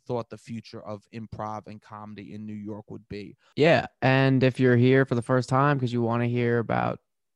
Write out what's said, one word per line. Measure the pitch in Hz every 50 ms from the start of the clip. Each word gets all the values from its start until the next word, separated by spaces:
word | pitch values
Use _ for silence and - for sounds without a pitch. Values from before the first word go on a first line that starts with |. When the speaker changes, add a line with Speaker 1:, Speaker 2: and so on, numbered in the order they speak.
| _ -
Speaker 1:
thought | 123 117 113 -
the | 110 107
future | _ - 117 110 - - - 110
of | - 98 107 101 _ _ -
improv | 117 110 104 - - 107 107 107 107 - -
and | 107 107
comedy | _ - 107 104 107 104 107 101 101 - 92
in | 107 107
New | 107 107
York | 107 104 104 107 104 - -
would | 104 104 107 -
be. | 101 104 98 - - _ _ _ -
Speaker 2:
Yeah, | - 143 170 151 - - - _ -
and | - 131 131 135 135 135 135 127 131
if | 131 123 -
you're | 127 127 123
here | 120 123 127 131 135 135
for | - 127
the | 120
first | 113 - 131 127 123 -
time | 131 131 139 147 147 131
'cause | 127 117 120
you | 120
wanna | 117 113 113 120 120
hear | 120 120 123 120 117 117 117
about | 110 113 120 123 120 - - - _ _ _ _ _ _ _